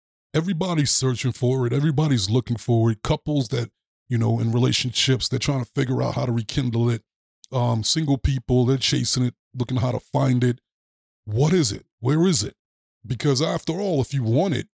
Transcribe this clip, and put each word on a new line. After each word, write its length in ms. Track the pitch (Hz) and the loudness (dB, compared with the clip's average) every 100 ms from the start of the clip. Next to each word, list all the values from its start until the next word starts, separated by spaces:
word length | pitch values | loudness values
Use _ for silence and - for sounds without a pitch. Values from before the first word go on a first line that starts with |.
| _ _ _ | _ _ _
Everybody's 580 | 151 170 165 185 165 139 | -4 -2 -2 -2 0 0
searching 420 | - 131 120 131 | 0 0 -2 -4
for 340 | - 123 131 120 | -2 0 0 0
it. 60 | |
Everybody's 560 | 131 151 143 156 127 95 | 0 0 0 2 0 2
looking 260 | 120 - 117 | 0 0 -4
for 340 | - 117 113 | 0 2 2
it. 120 | 110 | 2
Couples 460 | - 151 - 147 123 | -2 -2 -2 -2 -2
that, 220 | 127 117 _ _ _ - | -4 -6 _ _ _ -4
you 80 | 120 | 0
know, 240 | 113 117 | 2 2
in 120 | 113 | 0
relationships, 760 | 117 127 117 127 - - 127 - | 2 2 0 -2 -2 0 0 0
they're 100 | 120 | -2
trying 240 | - 135 | -2 -2
to 80 | 117 | -2
figure 280 | - 127 127 | -4 -2 -2
out 120 | 123 | -2
how 100 | 117 | -2
to 80 | 127 | -2
rekindle 560 | 117 110 - 127 117 117 | -2 -2 -4 -2 0 0
it. 140 | 113 - _ _ _ _ | -2 -6 _ _ _ _
Um, 320 | 131 120 113 | -2 0 0
single 320 | 110 160 156 139 | 0 0 0 0
people, 480 | - 135 - 127 | 0 -2 0 2
they're 140 | 120 135 | 2 2
chasing 460 | - 135 123 - 123 | 0 -2 0 0 -2
it, 80 | - _ | -4 _
looking 220 | 123 123 127 | -6 -2 0
how 160 | 127 | 0
to 80 | 120 | -2
find 420 | - 135 131 123 | -4 0 2 2
it. 180 | 123 123 _ _ _ _ _ _ - | 2 -2 _ _ _ _ _ _ -4
What 260 | 104 151 | 0 2
is 200 | 185 123 | 4 2
it? 120 | - - _ | -2 -12 _
Where 260 | 117 151 185 | 0 2 4
is 160 | 151 | 2
it? 120 | 101 - _ _ _ _ 104 | -2 -10 _ _ _ _ -10
Because 360 | 123 147 131 | -2 0 0
after 320 | 160 170 - | 0 -2 -4
all, 260 | 165 202 175 | -4 -2 0
if 140 | - | -2
you 80 | 139 | -2
want 320 | 113 120 196 | 0 2 2
it, 140 | 120 - | -2 -6